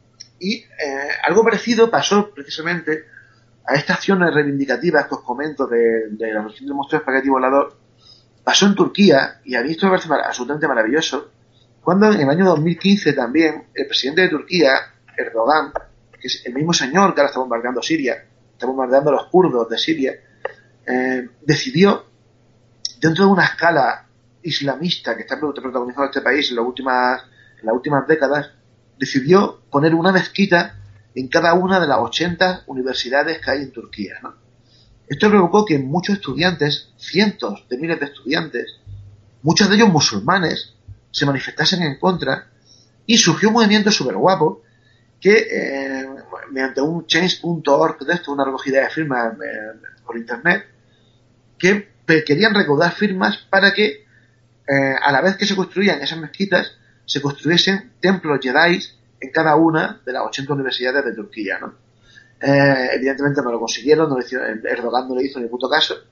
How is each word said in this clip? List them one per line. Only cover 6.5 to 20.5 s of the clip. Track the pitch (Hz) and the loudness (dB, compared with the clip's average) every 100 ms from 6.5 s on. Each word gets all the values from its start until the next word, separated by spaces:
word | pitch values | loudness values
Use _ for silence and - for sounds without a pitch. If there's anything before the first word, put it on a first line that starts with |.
| - 139 | -12 -8
del | 143 | -8
monstruo | 139 156 | -2 -2
espagueti | 143 135 139 | 0 -2 0
volador, | 131 131 139 - _ _ _ _ _ _ _ | 0 2 2 0 _ _ _ _ _ _ _
pasó | - - 202 | -2 2 2
en | 196 | 4
Turquía, | 160 - 196 135 - - - | 0 4 6 6 2 -8 -6
y | 123 | -4
a | |
mí | 131 | -4
esto | 165 196 | -2 0
me | |
parece | 185 165 | 0 0
mar-, | 139 - | -2 -2
absolutamente | - 123 151 151 | -6 -6 -4 -2
maravilloso, | 120 110 147 160 135 - _ _ _ _ _ | 0 0 0 -2 -6 -10 _ _ _ _ _
cuando | - 185 214 | 0 4 4
en | 208 | 4
el | 135 | 2
año | 160 190 | 4 4
dos | 160 | 4
mil | 160 175 | 0 0
quince | 196 202 160 | 2 2 2
también | 135 120 151 160 156 - | 0 0 2 2 0 -12
el | - 135 | -10 -6
presidente | - 127 160 | -4 -2 2
de | 185 | 2
Turquía, | 151 - 175 269 135 - _ _ - | 0 -4 2 2 2 -2 _ _ -8
Erdogan, | 117 113 117 156 143 - - _ _ _ | -6 -2 2 2 0 -10 -14 _ _ _
que | 127 | -10
es | - 123 | -10 -8
el | |
mismo | 123 160 | -4 -2
señor | 165 131 170 196 | -2 0 2 2
que | 151 | 2
ahora | 139 | 0
está | 127 | 0
bombardeando | 131 117 120 123 | -4 -4 -4 -6
Siria, | - 160 127 - - _ _ | -4 -2 -2 -6 -10 _ _
está | _ 123 | _ -6
bombardeando | 135 127 131 147 | -4 2 2 4
a | |
los | 131 - | 0 2
kurdos | 180 170 123 113 | 4 4 2 -2
de | 113 | -4
Siria, | - 165 131 - _ _ - | -4 -2 -4 -6 _ _ -14